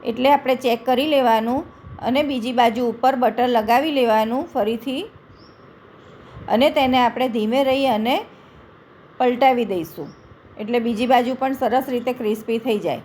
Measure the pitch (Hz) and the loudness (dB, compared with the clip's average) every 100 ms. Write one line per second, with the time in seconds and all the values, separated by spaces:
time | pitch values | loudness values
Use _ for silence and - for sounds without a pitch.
0 | - 226 262 285 262 254 247 233 233 254 | -6 0 2 2 2 -2 0 -2 0 0
1 | 294 285 247 220 226 254 349 - - - | 2 2 4 2 0 -4 -6 -16 -18 -8
2 | - 262 294 269 226 240 240 226 247 233 | -2 0 0 -2 -4 2 2 2 -2 0
3 | 254 262 247 233 247 240 214 233 311 285 | 0 2 0 0 0 2 2 2 2 0
4 | 240 220 220 247 339 269 208 226 277 262 | 2 2 0 -2 -4 -4 -2 -2 -6 -8
5 | 427 - - - - - - - - - | -8 -16 -20 -20 -20 -20 -20 -20 -20 -20
6 | - - - - - 220 285 302 262 254 | -20 -20 -20 -18 -2 2 2 2 2 4
7 | 240 240 262 233 214 247 269 262 269 214 | 2 2 -2 -2 0 0 2 2 2 0
8 | 220 302 440 - - - - - - - | 0 -2 -4 -18 -20 -20 -20 -20 -20 -20
9 | - - 254 240 262 247 226 185 160 - | -20 -2 0 4 4 4 0 -2 -6 -10
10 | 139 - - - - - 214 240 233 220 | -14 -16 -20 -20 -20 -14 -4 -2 0 -2
11 | 240 254 240 262 269 269 247 247 285 247 | 2 2 2 -2 -4 -2 0 0 0 -4
12 | 240 254 220 214 - 226 226 214 170 123 | -4 -4 -4 -4 -2 -4 -2 -2 -2 -6